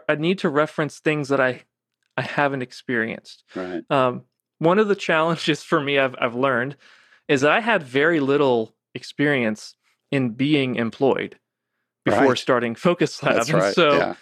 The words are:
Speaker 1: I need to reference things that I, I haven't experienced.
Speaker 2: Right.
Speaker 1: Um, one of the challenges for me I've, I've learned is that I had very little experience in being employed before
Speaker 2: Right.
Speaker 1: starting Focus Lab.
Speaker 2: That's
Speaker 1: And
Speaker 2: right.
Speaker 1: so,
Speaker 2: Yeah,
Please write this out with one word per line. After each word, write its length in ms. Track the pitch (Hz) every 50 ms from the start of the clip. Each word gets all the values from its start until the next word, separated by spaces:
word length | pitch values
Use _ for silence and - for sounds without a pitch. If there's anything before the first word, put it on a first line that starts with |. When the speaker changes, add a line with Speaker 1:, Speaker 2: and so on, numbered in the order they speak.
| -
Speaker 1:
I 80 | - 151
need 240 | 147 156 170 196 190
to 100 | - 175
reference 500 | 139 147 156 151 - - 156 139 - -
things 300 | - 160 151 151 143 127
that 120 | 139 135
I, 220 | 131 127 120 - - _ _ _ _ _ _ _ _ _ -
I 40 | 143
haven't 400 | 135 - - 156 147 139 139 131
experienced. 840 | 127 127 - - - - 123 113 113 113 - - _ - - _ _ _ -
Speaker 2:
Right. 280 | - 185 - 370 - - -
Speaker 1:
Um, 340 | 151 135 127 123 123 127 - _ _ _ _ _ _ -
one 200 | 156 165 180 214
of 80 | 220
the 80 | 202 196
challenges 680 | - - - 170 156 160 170 165 156 - 170 147 - -
for 180 | - 170 160
me 160 | 139 143 143 139
I've, 160 | 135 131 123 -
I've 140 | 131 120 113
learned 420 | 123 135 139 127 117 123 139 143 _ _ - - _ _ _ _ _ _
is 140 | - 147 131
that 100 | 143 151
I 80 | 165 226
had 240 | 214 233 220 180 147
very 360 | 123 123 135 147 165 175 156
little 560 | 139 131 139 147 143 131 123 117 110 - _ _ _ _ -
experience 800 | - - - - - 143 147 143 131 117 110 107 - - - - _ _ _ _ _ _ -
in 180 | 143 139 131 120
being 460 | 107 127 131 147 156 143 135 127 120
employed 640 | 117 117 110 - - 139 127 101 - 95 101 - _ _ _ _ _ _ _ _ _ _ _ _ _ -
before 240 | - 104 104 139 131
Speaker 2:
Right. 80 | 123
Speaker 1:
starting 380 | - - - 131 120 120 117 113
Focus 460 | - - 180 175 - 165 135 - - 147
Lab. 120 | 147 -
Speaker 2:
That's 140 | 113 117 139
Speaker 1:
And 80 | 156 95
Speaker 2:
right. 140 | 95 101 -
Speaker 1:
so, 200 | 185 165 147 143
Speaker 2:
Yeah, 160 | 143 - 92 92 -